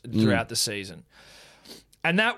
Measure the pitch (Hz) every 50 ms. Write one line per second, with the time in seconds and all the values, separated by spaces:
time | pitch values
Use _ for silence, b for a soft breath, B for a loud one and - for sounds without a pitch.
0 | - 120 - 110 110 110 117 113 113 - 113 - - 117 104 101 95 95 82 -
1 | - _ B B B B B B B B B B B B B B B B B _
2 | - 165 170 202 220 240 226